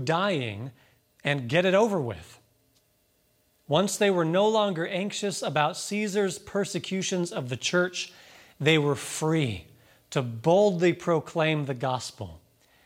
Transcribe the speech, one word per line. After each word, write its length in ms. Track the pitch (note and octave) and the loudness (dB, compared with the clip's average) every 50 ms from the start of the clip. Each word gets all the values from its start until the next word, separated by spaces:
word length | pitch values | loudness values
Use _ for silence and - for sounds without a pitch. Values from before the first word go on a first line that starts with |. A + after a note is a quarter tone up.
| C3 | 2
dying 680 | C3+ D#3+ E3+ F#3+ G#3 F#3 C#3+ B2 A2+ G2+ G2+ A#2+ C#3 - _ _ _ _ _ _ _ _ _ - | 0 0 2 0 0 0 -2 -2 -4 -6 -8 -10 -12 -14 _ _ _ _ _ _ _ _ _ -2
and 240 | C#3+ C#3+ C#3+ B2 A#2 | -2 -2 -2 -2 0
get 160 | C#3 F3 F3+ | 2 2 4
it 100 | F#3+ F3+ | 4 4
over 260 | G3 A#3 A3+ G3+ F3 | 4 4 2 2 0
with. 360 | C3 A2+ G2 D#2+ D#2+ - - - _ _ _ _ _ _ _ _ _ _ _ _ _ _ _ _ _ _ _ _ _ _ _ _ _ - | -2 -4 -6 -8 -12 -18 -20 -20 _ _ _ _ _ _ _ _ _ _ _ _ _ _ _ _ _ _ _ _ _ _ _ _ _ 0
Once 280 | C#3+ E3 G3+ G3+ - - | 2 2 2 2 0 2
they 120 | G#3+ G3+ | 2 4
were 140 | F#3+ F3 E3 | 4 2 2
no 240 | D#3+ E3+ F#3+ G#3 G#3+ | 2 2 4 4 4
longer 380 | A3 A3 G#3 G3+ F#3 D#3+ E3+ | 4 2 2 0 0 -2 -4
anxious 560 | G3 - F3 G3 G3+ - - G#3 G3+ - - - | -4 -4 -4 -4 -4 -6 -4 -4 -4 -4 -4 -6
about 340 | G3 C3+ D3+ D3 D#3 - | -2 0 2 0 0 0
Caesar's 640 | - - - G3+ G#3 G#3+ G#3 F3+ G#3 G3+ F#3 D#3+ - | -4 -8 -6 -4 -4 -2 -2 0 0 0 0 -2 -6
persecutions 920 | - - - G3 G3 - - F3 - - F#3 F#3+ F3+ - G3 F3+ F3 E3+ | -10 -6 -4 -4 -4 -2 -4 -6 -6 -4 -4 -4 -2 -2 -2 -2 -2 -4
of 200 | - E3+ C3+ B2 | -4 -6 -6 -6
the 60 | C3 | -6
church, 540 | A#2+ - - F3+ F3+ F3+ F3+ F3+ - - - - - - - - - - - _ - | -6 -2 0 2 2 2 0 -2 -6 -10 -10 -12 -20 -20 -20 -20 -20 -20 -20 _ 0
they 200 | C#3+ D#3 D#3+ D#3 | 2 4 4 4
were 160 | C#3+ D3 C#3 | 4 2 0
free 720 | - - - - - D#3 D#3 E3 D#3+ D3 A#2 G#2 F2+ - - - - _ _ _ _ _ _ | -2 -4 -8 -6 -2 0 0 2 2 0 0 -2 -6 -10 -16 -20 -20 _ _ _ _ _ _
to 140 | - D3 B2+ | -2 -2 -2
boldly 720 | A#2+ A2+ A2+ - D#3+ E3+ G3 G#3 G#3 F#3 E3+ F3+ F3 E3 | -2 -4 -2 2 4 6 6 6 4 2 2 2 2 2
proclaim 720 | F3 - F3+ E3+ D#3 - - - E3+ D#3 D#3 D#3 D3+ C#3+ | 2 0 0 0 0 0 -2 -2 0 0 2 2 0 -2
the 80 | C3+ C3+ | -4 -4
gospel, 640 | A#2+ C#3 C3 B2+ B2 - - - - G#2 F2+ D#2+ D#2+ _ _ _ _ _ _ _ _ _ | -4 -2 -2 -2 -4 -6 -10 -12 -12 -12 -12 -14 -16 _ _ _ _ _ _ _ _ _